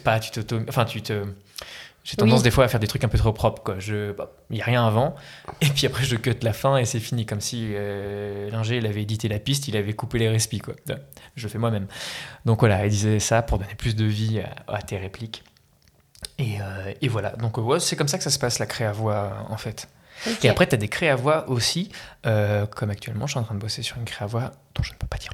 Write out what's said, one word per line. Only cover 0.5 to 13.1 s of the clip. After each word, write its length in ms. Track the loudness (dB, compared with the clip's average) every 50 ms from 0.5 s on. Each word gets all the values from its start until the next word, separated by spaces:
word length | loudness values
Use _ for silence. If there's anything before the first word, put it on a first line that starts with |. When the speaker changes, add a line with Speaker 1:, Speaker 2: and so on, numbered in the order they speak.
| -2 -2 -2 0
Speaker 1:
enfin, 160 | 2 2 2
tu 180 | 2 -2 -8
te, 220 | -4 -4 -4 -4 -4 -6 -8 -12 _ _ -18 -16 -16 -16 -16 -18 -18 -20 _ _ -14
j'ai 120 | -8 2
tendance 220 | 4 6 8 8 8
Speaker 2:
Oui. 60 | 8
Speaker 1:
des 60 | 6
fois 120 | 6 6 6
à 40 | 6
faire 100 | 4 2
des 60 | 2
trucs 160 | 0 0 0 0
un 40 | 2
peu 100 | 4 4
trop 140 | 4 4
propres, 300 | 4 4 2 2 2 2
quoi. 160 | -6 -6 -6 -4
Je, 320 | -4 -4 -4 -4 -4 -4
bah, 200 | -6 -8 -10 -12 -12 _ _ -8
y 100 | -6 -4
a 40 | 0
rien 220 | 2 4 4 4
avant, 280 | 4 4 4 2 2 -2 -6 -16 -18 -20 -16 -14 -12 -2 2
et 60 | 2
puis 200 | 2 4 4 2
après 180 | 0 2 0 0
je 100 | 0 0
cut 200 | 0 2 0 0 2
la 100 | 0 -2
fin 240 | 0 2 2 4 4
et 80 | 4 4
c'est 160 | 2 0 -2
fini, 260 | -2 -2 -2 -2 -2
comme 140 | -2 -4 -4
si, 300 | -4 -4 -4 -4 -4 -2
euh, 760 | -2 -2 -4 -4 -4 -4 -6 -6 -6 -6 -6 -6 -6 -6 -6 -4
l'ingé, 260 | -2 -2 0 0 0 0
il 80 | 0
avait 160 | 0 0 -2
édité 240 | -2 -2 -2 -2 0 -2
la 100 | -2 -2
piste, 260 | 0 0 0 0 -2 -2
il 80 | -2
avait 160 | -2 -2 -2 -4
coupé 240 | -6 -6 -4 0 2
les 100 | 2 4
respi, 320 | 4 2 0 0 -4 -6
quoi. 140 | -6 -8 -12 -12 -8 -8 -8 -8 -8 -16 -20 -20 -20 -18 -14
Je 120 | -10 -10 -6
fais 100 | -4 0
moi-même. 280 | 0 0 0 0 -2 -6 -10 -12 -10 -10 -10 -10 -12 -14 -14 -2 2
Donc 140 | 2 4 6
voilà, 240 | 6 6 6 4 4
elle 60 | 2
disait 280 | 2 2 4 4